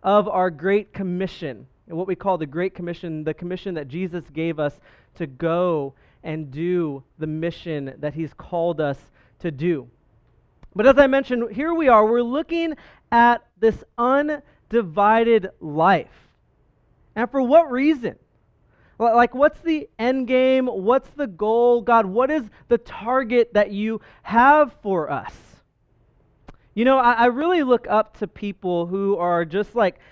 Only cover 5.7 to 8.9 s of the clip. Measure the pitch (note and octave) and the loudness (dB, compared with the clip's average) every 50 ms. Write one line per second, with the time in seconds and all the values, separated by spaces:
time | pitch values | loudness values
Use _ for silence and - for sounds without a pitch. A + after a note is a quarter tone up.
5.7 | E3 D3+ C#3 C3+ C3+ _ _ _ _ _ - E3+ D#3 D#3+ D#3 C#3 C3 D3 E3 F3 | -2 -2 -4 -8 -10 _ _ _ _ _ -12 -10 -10 -10 -10 -10 -10 -6 -4 -2
6.7 | F3+ F3+ E3+ D#3 C#3 C3+ C3+ _ _ - D3+ D#3 D#3 D#3 D#3+ E3+ E3 - - F3 | -2 -2 -2 -4 -6 -10 -14 _ _ -10 -8 -8 -6 -6 -6 -6 -6 -8 -10 -8
7.7 | D#3+ D3 C#3 C3+ C3 - - D3 C#3 D#3 E3 D#3 - - - - - E3+ E3 F3 | -8 -8 -8 -10 -10 -8 -8 -8 -6 -6 -8 -10 -10 -16 -14 -8 -4 -2 -2 -2
8.7 | E3+ D3+ D#3 C#3+ | -2 -2 -2 -4